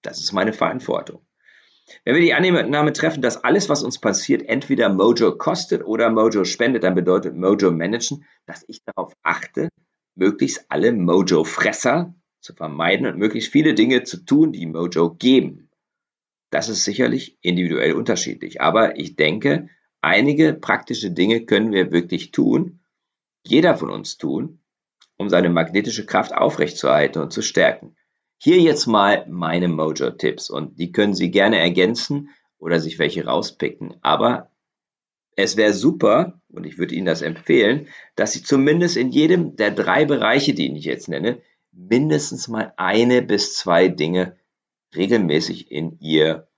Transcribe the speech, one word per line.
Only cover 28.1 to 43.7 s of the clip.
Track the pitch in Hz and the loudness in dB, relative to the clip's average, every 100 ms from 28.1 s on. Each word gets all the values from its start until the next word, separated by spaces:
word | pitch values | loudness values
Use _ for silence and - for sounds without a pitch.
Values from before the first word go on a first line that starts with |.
| _ _ _ | _ _ _
Hier | - 180 | 4 6
jetzt | 165 147 - | 6 2 2
mal | 107 98 104 - | 2 4 2 -2
meine | 87 82 87 90 | -8 -4 -2 0
Mojo-Tipps | 78 78 76 65 - - - - | 0 -2 -2 -4 -2 -4 -4 -8
und | 67 76 - | -10 -10 -10
die | 87 | -6
können | 98 104 | 0 0
Sie | 92 90 | 0 0
gerne | 92 101 104 | 2 2 4
ergänzen | 82 90 92 120 - 143 143 _ _ _ | 2 4 2 2 -4 -6 -8 _ _ _
oder | 82 85 | -2 -2
sich | 80 80 | -2 -4
welche | 80 87 | -4 -4
rauspicken. | 76 73 - - - - - - | -4 -4 -4 -6 -8 -6 -14 -8
Aber | - 73 113 123 - _ _ _ _ _ _ _ _ | -2 0 0 -2 -8 _ _ _ _ _ _ _ _
es | - 95 92 | -4 -4 2
wäre | 107 | 2
super, | 98 120 - 107 110 180 - _ | 2 0 2 2 2 0 -8 _
und | - 87 | -16 -16
ich | - | -8
würde | 85 | -6
Ihnen | 76 92 | -4 -2
das | 82 | -2
empfehlen, | 78 82 - - 104 139 147 - - - | -4 -10 0 4 4 2 -4 -20 -20 -6
dass | 104 | -4
Sie | - | -4
zumindest | - 139 139 160 175 - | -2 2 2 2 0 -2
in | 127 | -2
jedem | 135 156 180 156 - | 2 2 2 0 -2
der | 104 | -2
drei | 101 101 95 | 0 0 2
Bereiche, | 147 143 107 127 143 | 2 0 2 0 0
die | 113 69 73 | -2 -4 -4
ich | |
jetzt | 78 65 - | -8 -8 -8
nenne, | 73 95 120 _ _ _ | -6 -4 -6 _ _ _
mindestens | 90 90 117 151 151 147 131 - | _ 0 0 2 -2 -4 -10 -10
mal | 113 - - | -8 -8 -6
eine | 92 107 120 123 | -2 2 4 4
bis | - 104 - | 2 -2 -2
zwei | - - | -6 0